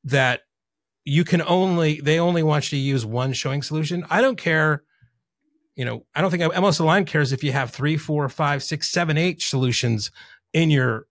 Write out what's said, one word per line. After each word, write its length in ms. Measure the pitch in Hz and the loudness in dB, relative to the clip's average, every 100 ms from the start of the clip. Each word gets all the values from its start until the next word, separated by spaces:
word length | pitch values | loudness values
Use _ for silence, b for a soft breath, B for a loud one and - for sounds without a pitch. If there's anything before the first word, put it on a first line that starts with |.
that 380 | 135 139 131 123 _ _ _ _ _ _ - | -2 2 2 0 _ _ _ _ _ _ -2
you 180 | 143 | 0
can 180 | 170 151 | 2 0
only, 600 | - 180 190 170 156 151 | 2 2 2 2 2 0
they 180 | 147 160 | 0 2
only 240 | 175 170 | 2 2
want 260 | 156 147 - | 2 0 0
you 80 | 147 | -2
to 60 | |
use 220 | 135 135 110 | 0 -2 -2
one 260 | 120 135 | -2 -2
showing 300 | 123 135 139 | -2 -4 -4
solution. 440 | 135 151 156 175 160 | -4 -4 -4 -4 -2
I 100 | 175 | 0
don't 180 | 262 240 | 2 0
care. 460 | 170 160 156 143 _ _ _ _ _ _ _ _ _ - | 0 2 2 0 _ _ _ _ _ _ _ _ _ -8
You 100 | 123 | -6
know, 200 | 113 - | -6 -8
I 60 | 147 | -2
don't 120 | 185 | 0
think 120 | 170 | 0
M 80 | 160 | 0
L 160 | 180 202 | 2 2
S 120 | 156 | 2
Aligned 280 | 160 185 165 | 4 2 2
cares 240 | 160 135 | 0 0
if 100 | 135 | -2
you 120 | 147 | -2
have 180 | 135 127 | -2 -4
three, 240 | - 147 156 | -4 -2 -2
four, 320 | - 151 139 | -2 -2 -2
five, 340 | - 147 143 | -2 -2 -2
six, 300 | - 151 - | -4 -6 -4
seven, 260 | 180 170 151 | -2 0 0
eight 240 | 175 - | 0 -2
solutions 680 | - 135 127 117 120 110 - B B B _ | -2 0 0 0 0 -2 -4 B B B _
in 180 | 160 165 | 0 2
your, 380 | 147 127 113 - | 4 2 -2 -8